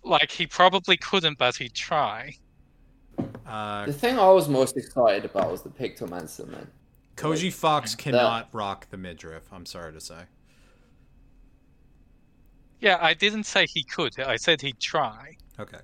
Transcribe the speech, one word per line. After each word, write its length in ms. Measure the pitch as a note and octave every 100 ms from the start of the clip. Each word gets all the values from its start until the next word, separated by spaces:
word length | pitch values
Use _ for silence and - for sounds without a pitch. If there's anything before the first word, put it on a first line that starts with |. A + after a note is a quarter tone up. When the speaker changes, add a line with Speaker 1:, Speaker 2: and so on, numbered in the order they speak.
Speaker 1:
like, 280 | - D#3+ D3+
he 160 | - E3
probably 500 | - F#3 F#3+ F#3 F3+
couldn't, 400 | - G3 D#3+ C#3+
but 200 | B2 -
he'd 160 | B2
try. 580 | - - D#3+ A#2+ A2 C3 - _ _ _ _ _ _ _ - - - -
Speaker 2:
Uh, 400 | G#2+ G#2+ G#2 G#2
Speaker 3:
The 80 |
thing 260 | C#3+ A#3 B3+
I 100 | F#3+
was 180 | F#3+ D3
most 300 | C3+ B2+ C3+
excited 480 | - C3+ A#2 G2+ -
about 260 | G2 E2+
was 100 | D#2
the 60 | -
Pictomancer, 800 | - A2+ - G2+ F2 D#2+ - -
man. 220 | - - _ _ _ _ -
Speaker 2:
Koji 300 | D#3 D#3 F3+
Speaker 3:
Like, 80 |
Speaker 2:
Fox 420 | - D#3+ D3+ A#2 A2
Speaker 3:
that 20 |
Speaker 2:
cannot 520 | D3 B2 A#2 A#2 A#2
rock 360 | A#2 G2+ F#2+ -
the 80 | G2
midriff, 460 | F#2 E2 E2 D#2+ -
I'm 140 | F#2+ F2
sorry 260 | F2+ E2
to 60 | D#2
say. 220 | - E2+ D#2 _ _ _ _ _ _ _ _ _ - _ - _ _ _ _ _ _ _ _ _ _ _ _ _
Speaker 1:
Yeah, 180 | G#3+ F3+
I 120 | D#3+
didn't 320 | E3 G3+ G#3+ G#3
say 200 | F#3+ E3+
he 160 | E3
could. 360 | C#3 - C#3 -
I 160 | C3+ A2+
said 240 | - D#3
he'd 180 | C#3 B2
try. 560 | - D#3+ B2+ A2 - - - -
Speaker 2:
Okay. 200 | G#2 -